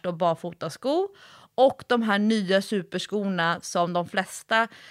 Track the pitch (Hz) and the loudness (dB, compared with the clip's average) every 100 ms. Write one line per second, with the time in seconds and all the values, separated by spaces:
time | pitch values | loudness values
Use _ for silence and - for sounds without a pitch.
0 | 180 170 175 160 175 170 160 - 254 311 | -6 -2 0 -2 -6 -10 -10 -6 -2 0
1 | 392 - - - - - 262 269 - 247 | -2 -6 -20 -20 -14 4 4 4 -2 0
2 | 226 202 208 220 185 190 202 208 170 185 | 2 2 2 2 2 0 2 -4 -4 -8
3 | - 208 196 185 165 170 - 185 175 175 | -4 -4 -2 0 0 -2 -2 0 0 0
4 | 175 196 185 - - 226 226 - - | -2 -4 -4 -8 -2 0 0 -4 -20